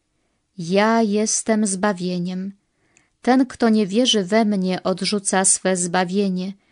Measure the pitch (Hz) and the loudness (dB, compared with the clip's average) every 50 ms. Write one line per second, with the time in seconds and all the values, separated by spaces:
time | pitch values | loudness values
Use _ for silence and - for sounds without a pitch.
0 | _ _ _ _ _ _ _ _ _ _ _ 185 165 165 190 196 214 220 226 226 | _ _ _ _ _ _ _ _ _ _ _ -12 -6 0 2 2 2 4 4 2
1 | 226 202 202 214 220 214 - - - 233 220 214 220 196 196 180 208 208 196 180 | 2 2 0 0 0 0 -2 -4 -2 -2 0 0 0 -2 -2 -2 -2 -2 -2 -2
2 | 180 180 180 180 175 185 185 185 190 196 - _ _ _ _ _ _ _ _ _ | -4 -4 -4 -4 -4 -4 -6 -6 -8 -10 -12 _ _ _ _ _ _ _ _ _
3 | _ _ _ _ - 240 254 262 277 269 - - 240 226 214 214 214 180 196 233 | _ _ _ _ 0 2 2 2 2 0 -2 -2 0 2 2 2 0 0 0 0
4 | 254 247 220 208 185 180 214 226 226 208 208 190 185 185 180 - - 185 185 - | 2 2 2 0 0 2 2 2 2 2 0 0 0 -2 -2 -2 -2 -4 -4 -2
5 | 190 180 214 202 202 - 208 185 190 185 - - - 185 190 175 180 180 175 185 | -2 -2 -2 -2 -2 0 0 2 2 2 2 2 0 -2 0 0 -2 0 0 0
6 | 185 175 185 208 202 196 185 180 180 196 196 _ _ _ | 0 0 0 0 0 0 -2 -2 -4 -6 -10 _ _ _